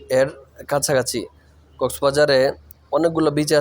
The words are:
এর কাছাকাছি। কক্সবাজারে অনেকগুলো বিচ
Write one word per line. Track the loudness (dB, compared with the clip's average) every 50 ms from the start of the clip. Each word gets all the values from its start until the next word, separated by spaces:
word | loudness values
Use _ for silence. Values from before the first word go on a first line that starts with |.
| -6 -2 0 0
এর | 0 0 -2 -8 -20 -20 _ -20 -8 -4
কাছাকাছি। | -2 -2 0 0 0 0 0 -2 -4 -6 -8 -10 -12 _ _ _ _ _ _ _ _ -6
কক্সবাজারে | -6 -6 -4 -2 -2 0 2 2 2 2 4 2 2 0 -2 -4 -12 -20 -20 _ _ _
অনেকগুলো | -2 0 0 0 0 0 0 0
বিচ | 0 0 0 0 0 0